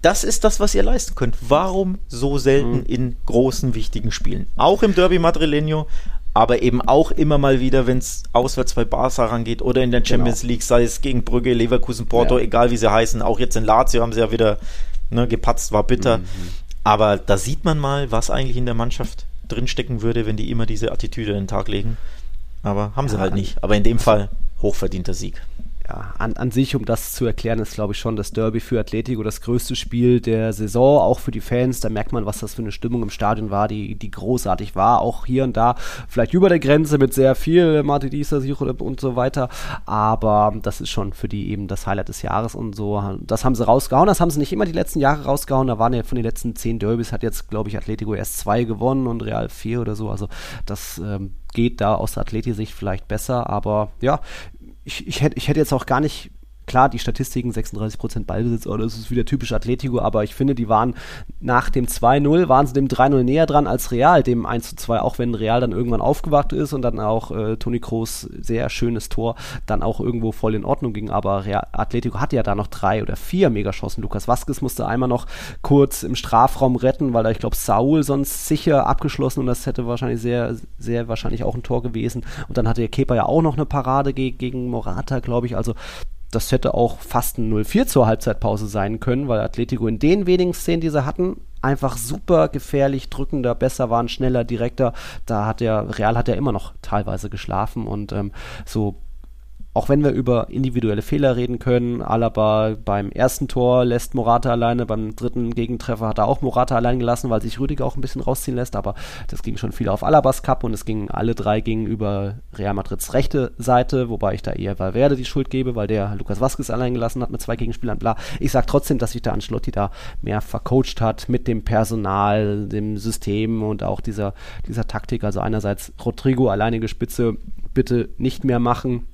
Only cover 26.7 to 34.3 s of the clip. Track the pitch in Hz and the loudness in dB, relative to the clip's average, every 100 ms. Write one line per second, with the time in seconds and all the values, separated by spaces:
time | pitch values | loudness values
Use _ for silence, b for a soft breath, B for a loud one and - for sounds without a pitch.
26.7 | 139 110 113 - - 120 110 117 113 107 | 0 -2 -2 -4 -4 -2 -2 -2 -2 -2
27.7 | - 104 104 117 110 98 - 110 113 - | -4 -4 -2 -4 -4 -4 -2 0 -2 -2
28.7 | 117 104 110 117 113 107 - - 120 - | -2 0 -4 -2 -4 -4 -6 -2 -2 0
29.7 | 123 - 120 123 123 113 110 113 98 107 | -6 -4 2 4 4 2 0 0 -2 -2
30.7 | 117 131 147 87 - - 113 - 120 127 | 4 6 6 6 2 -2 -6 -2 0 0
31.7 | 123 110 107 107 120 104 107 107 - 110 | 0 -2 -2 -2 -2 -2 -6 -8 -6 -6
32.7 | - 120 120 104 - 104 110 110 101 110 | -4 -4 -2 -4 -2 0 0 -2 -2 -2
33.7 | 107 101 104 110 - 98 | -2 -6 -8 -8 -6 -2